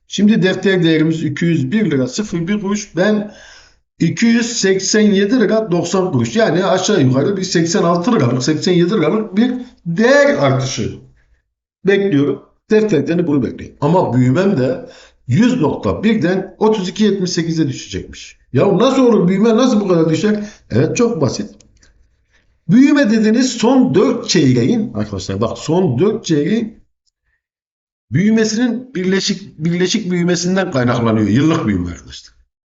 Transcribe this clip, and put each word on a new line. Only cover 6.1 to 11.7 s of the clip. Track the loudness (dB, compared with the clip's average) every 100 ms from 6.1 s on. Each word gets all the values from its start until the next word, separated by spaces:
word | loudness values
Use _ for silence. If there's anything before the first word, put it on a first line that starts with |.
kuruş, | -2 -2 0
yani | 0 0
aşağı | 0 0 0 2
yukarı | 2 2 0 -2
bir |
seksen | -2 -2 0 0
altı | 0 0 0
liralık, | 0 0 0
seksen | -2 -2 0
yedi | 2 2
liralık | 0 0 -2 -2 0
bir | 0 -2 -10 _ -8
değer | 0 4 4 4
artışı | 2 0 0 -4 -6 -8 -10 -20 _ _ _ _ _ _